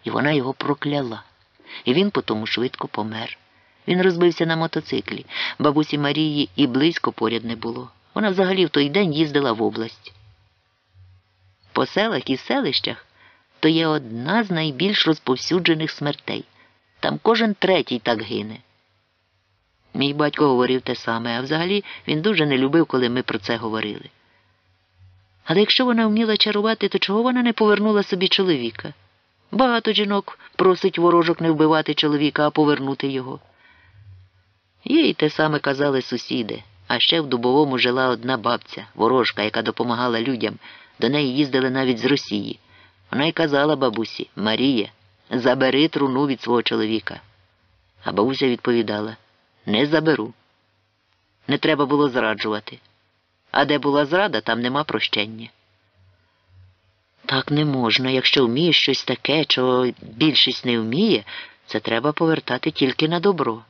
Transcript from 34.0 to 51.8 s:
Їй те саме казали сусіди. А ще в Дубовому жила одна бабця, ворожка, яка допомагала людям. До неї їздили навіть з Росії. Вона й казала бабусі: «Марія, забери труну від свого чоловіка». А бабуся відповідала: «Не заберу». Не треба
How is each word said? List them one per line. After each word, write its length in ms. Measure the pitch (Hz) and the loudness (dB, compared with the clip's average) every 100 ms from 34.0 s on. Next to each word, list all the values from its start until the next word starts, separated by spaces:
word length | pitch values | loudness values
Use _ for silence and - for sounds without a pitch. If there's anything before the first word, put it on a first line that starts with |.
| - - _ _ _ _ _ _ | -20 -20 _ _ _ _ _ _
Їй 280 | - 294 277 | 0 4 4
те 180 | 175 151 | 2 0
саме 280 | - 156 151 | 2 0 2
казали 440 | - 135 143 135 | -2 0 0 0
сусіди. 600 | 123 120 - 127 107 110 - _ - | -2 -6 -4 -6 -4 -8 -14 _ -4
А 100 | 123 | 0
ще 220 | - 165 | 2 0
в 60 | 147 | 0
Дубовому 520 | 127 123 131 151 127 | 0 2 4 2 2
жила 300 | 123 127 131 | 0 0 0
одна 280 | 117 120 131 | 0 -2 -2
бабця, 500 | 110 117 - - 104 | -2 -4 -6 -18 -18
ворожка, 480 | - 110 131 113 - | -2 2 2 0 0
яка 200 | 104 117 | -4 -2
допомагала 580 | 117 110 117 117 123 113 | -4 -2 -2 -2 -2 -2
людям. 380 | 117 127 110 110 - - - _ | -2 -2 -4 -6 -18 -20 -20 _
До 80 | 117 | 0
неї 280 | 143 143 127 | 0 0 0
їздили 340 | 147 131 131 | 0 2 0
навіть 280 | 131 131 117 | 0 0 0
з 60 | |
Росії. 540 | 123 143 - 104 110 110 _ - - _ _ | 0 0 -2 -6 -6 -12 _ -20 -20 _ _
Вона 140 | - | -2
й 80 | 156 | -2
казала 440 | 160 165 143 147 147 | 0 0 2 2 2
бабусі: 540 | 131 107 110 - - - | 0 -2 -6 -8 -12 -4
«Марія, 520 | 104 110 131 127 101 _ _ _ _ | -2 0 0 0 -2 _ _ _ _
забери 580 | 127 123 131 131 127 160 | -2 0 2 2 2 2
труну 380 | 160 139 127 143 | 2 0 0 -2
від 140 | 127 | -2
свого 220 | - 120 | 0 0
чоловіка». 580 | 113 117 110 110 - - - _ _ _ _ _ _ _ | 0 -2 -2 -4 -6 -12 -18 _ _ _ _ _ _ _
А 80 | - | -4
бабуся 340 | 98 110 131 135 | 0 0 2 0
відповідала: 680 | 120 - 117 110 104 107 110 _ _ _ _ - | 0 0 0 0 -2 -6 -10 _ _ _ _ -2
«Не 200 | 104 147 | 0 2
заберу». 460 | 156 156 143 107 - _ _ _ _ _ _ _ _ _ _ - | 2 2 0 -2 -10 _ _ _ _ _ _ _ _ _ _ -4
Не 100 | 143 | 0
треба 280 | 156 151 | 2 2